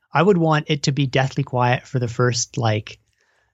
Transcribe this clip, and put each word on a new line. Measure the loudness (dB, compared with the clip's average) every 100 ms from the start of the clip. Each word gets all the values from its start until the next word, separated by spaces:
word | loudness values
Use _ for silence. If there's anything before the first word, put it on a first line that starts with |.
| _
I | 2
would | 4 4
want | 2 2 0
it | -2
to | -2
be | -2 0
deathly | 0 0 -2
quiet | -4 0 0 0 -2
for | -4
the | -4
first, | 0 0 0 -6 -2
like, | -2 -2 -6 -16 _ _ _ _ _